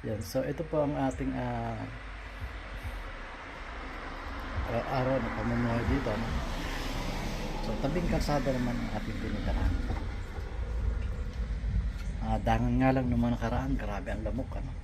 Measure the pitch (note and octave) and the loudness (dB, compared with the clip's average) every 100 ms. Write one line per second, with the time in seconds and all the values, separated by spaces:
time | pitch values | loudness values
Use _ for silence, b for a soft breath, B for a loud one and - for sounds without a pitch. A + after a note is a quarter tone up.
0 | A#2 G#2 - - D3 C#3+ D#3+ D#3 C#3+ D3 | -4 -4 -2 0 0 -2 0 2 2 2
1 | C3+ C3 C3+ B2+ B2 A#2+ A#2 A2 A2 A2+ | 0 0 -2 -2 -2 -2 -2 -4 -6 -8
2 | - - - - - - - - - - | -10 -12 -12 -10 -8 -8 -8 -8 -6 -6
3 | - - - - - - - - C4 - | -8 -8 -10 -10 -10 -10 -8 -8 -8 -8
4 | - - - - - - - A#2 - B2 | -8 -8 -8 -6 -4 -2 2 0 2 2
5 | B2+ C3+ A2+ A2+ A2 A#2+ A#2+ A#2 A#2 C3+ | 4 4 2 0 2 4 4 4 4 4
6 | A#2+ G#2+ A2+ - - - - - - - | 4 0 0 0 0 -2 -2 -2 -2 -2
7 | - - - - G#2+ - A2 G#2+ C3 E3 | -2 0 -2 -2 -2 -2 0 0 2 2
8 | E3 - - D3 C3 B2+ B2 A#2+ A2+ G#2 | 2 2 2 2 2 2 2 0 -2 -2
9 | - G#2+ G#2 G2+ - - - - - - | -2 -2 -2 -2 0 2 2 2 0 -2
10 | - - - - - - - - - - | -2 -4 -6 -6 -6 -4 -2 0 0 0
11 | - - - - - - - - - - | -2 -2 -4 -2 -2 0 2 2 2 -2
12 | - - A2 A2 G#2 A2+ A#2+ A#2+ C3 C3 | -4 -2 0 2 4 4 6 6 6 6
13 | B2 A#2+ A#2+ A#2+ A#2 B2 C3+ C3 G2+ G2+ | 4 4 4 2 0 0 0 0 0 -2
14 | F#2 G#2 A2 A2+ C3 D3 C3+ A#2+ | -2 -2 -2 -2 -4 -4 -6 -6